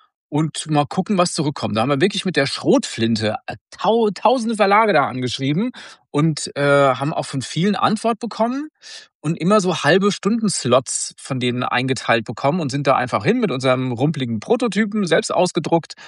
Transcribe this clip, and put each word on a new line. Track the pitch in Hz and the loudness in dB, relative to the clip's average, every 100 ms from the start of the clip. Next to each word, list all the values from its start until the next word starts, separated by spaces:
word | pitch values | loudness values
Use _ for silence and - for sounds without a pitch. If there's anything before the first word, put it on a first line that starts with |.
| _ _ _ | _ _ _
und | 147 160 - 156 | -2 -2 -6 -2
mal | 147 | 0
gucken, | 139 - 175 190 | 0 -4 -2 0
was | 175 | 0
zurückkommt.“ | - 143 - 107 104 | 0 -4 -4 -4 -2
Da | |
haben | 131 | 0
wir | 139 | 2
wirklich | 196 - | 0 0
mit | 190 | -2
der | 151 139 | -2 -2
Schrotflinte, | - 151 254 - - 117 107 107 107 | -2 2 2 0 -2 -2 0 -2 -4
äh, | - - _ | -10 -14 _
tau-, | - 185 226 214 | -4 0 2 2
tausende | - - 262 226 | 2 2 2 0
Verlage | 208 196 208 220 | 2 4 6 4
da | 151 120 | 2 2
angeschrieben | 127 127 131 135 156 247 - - - _ | -2 -4 -2 -2 0 -2 -6 -20 -20 _
und, | 143 160 147 - | 0 0 0 -6
äh, | 139 143 143 139 | -2 4 6 6
haben | 123 147 | 2 -2
auch | - | -4
von | 143 135 | -4 -6
vielen | - 156 202 | -6 -2 0
Antwort | 190 127 214 226 226 | 2 0 2 -2 -2
bekommen | 220 - 233 269 311 _ - - - _ | -6 -2 -2 -2 -8 _ -20 -20 -20 _
und | 151 170 | -4 0
immer | 170 214 | 2 4
so | 175 156 | 2 0
halbe | 139 190 202 | 4 4 2
Stundenslots | - 202 233 208 - 123 127 - - - - | 0 0 0 0 -2 2 2 2 -8 -8 -12
von | - 127 | -8 -4
denen | 123 123 | -2 -2
eingeteilt | 123 123 131 127 - 117 | -2 -2 -2 -4 0 0
bekommen | 117 110 139 180 | -2 -2 -2 0
und | 139 | -2
sind | 143 139 | -2 2
da | |
einfach | 123 127 107 | 2 0 -2
hin | 123 247 | 0 0
mit | 196 | 0
unserem | 127 131 127 127 | 0 0 0 0
rumpeligen | 113 147 147 123 110 | 0 -2 0 -4 -6
Prototypen, | - 240 240 196 214 214 | -2 0 0 0 -2 -2
selbst | 175 180 - | 0 0 0
ausgedruckt | - 180 170 143 165 - - | 0 0 -2 0 -2 -2 -20